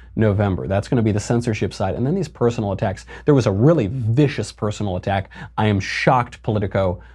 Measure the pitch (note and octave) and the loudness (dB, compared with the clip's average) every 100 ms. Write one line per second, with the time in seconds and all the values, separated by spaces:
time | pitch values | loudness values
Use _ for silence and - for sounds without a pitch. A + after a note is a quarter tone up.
0 | - - G#2+ G2+ G2+ F2 C2 F#2+ - B2+ | -8 0 2 2 0 0 -2 -4 0 0
1 | A2 G2+ - A#2+ A#2 G#2+ G2 - F#2 D#2 | 0 0 0 -2 -2 -2 -4 -4 -4 -2
2 | B2+ F#3+ - - D#3+ C3+ G2+ F#2+ G#2+ F#2+ | -2 -2 -4 -2 0 0 -4 -2 -4 -6
3 | - - - C#3+ A2 F#2+ C#3 E3+ G2+ C3 | -12 -2 2 4 4 4 4 4 0 -2
4 | A2 A#2 D3 - G2+ - G#2+ G2+ G#2 F2+ | 0 2 2 0 -8 -6 -6 -4 -4 -4
5 | G2 G2 - - - - G#2+ G2+ - - | -2 -2 -4 -12 -8 0 2 2 0 0
6 | - B2+ A#2+ - - G#2+ G2+ G#2 F#2+ F2+ | 2 2 2 -6 -4 -2 -2 0 0 -2
7 | - | -10